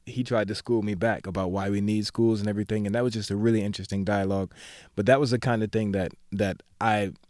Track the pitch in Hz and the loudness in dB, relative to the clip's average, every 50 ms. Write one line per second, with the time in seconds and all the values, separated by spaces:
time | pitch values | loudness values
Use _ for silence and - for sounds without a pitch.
0 | _ - 123 127 123 - 123 110 104 98 107 - - - 117 113 104 104 101 87 | _ -8 -4 -4 -2 0 0 0 0 0 -4 -6 -2 0 0 0 0 0 -2 0
1 | 110 113 - - - 95 85 101 92 90 92 98 98 101 101 101 101 107 107 107 | 0 0 0 -2 -4 -6 -4 -2 -2 -2 -2 -2 -2 0 0 0 0 0 0 0
2 | 104 - - - 113 113 113 104 101 104 101 104 104 - 107 107 104 101 104 117 | -2 -2 0 2 2 2 2 2 0 -2 -2 -2 -2 -2 -2 -2 -2 0 0 0
3 | 123 127 110 110 101 - 98 104 110 117 113 110 101 104 101 - 95 - 98 98 | 0 0 -2 -2 -4 -4 -2 0 2 2 2 2 0 -2 -4 -6 -8 -6 -4 -2
4 | 95 101 101 101 98 95 98 98 95 87 - - - - - - - - _ - | 0 0 0 2 2 0 0 0 -2 -4 -8 -14 -20 -20 -20 -20 -20 -8 _ 0
5 | 101 117 131 139 147 117 123 120 - 127 117 110 110 101 - 110 110 101 98 98 | 4 4 4 6 4 2 0 0 0 0 0 0 0 0 0 0 0 0 0 0
6 | 92 - - - - - - 98 104 95 90 - - _ _ - - 113 107 104 | -2 -4 -6 -12 -12 -6 -2 0 0 0 -2 -4 -10 _ _ -2 0 2 2 2
7 | 101 95 - - _ | 0 -2 -6 -10 _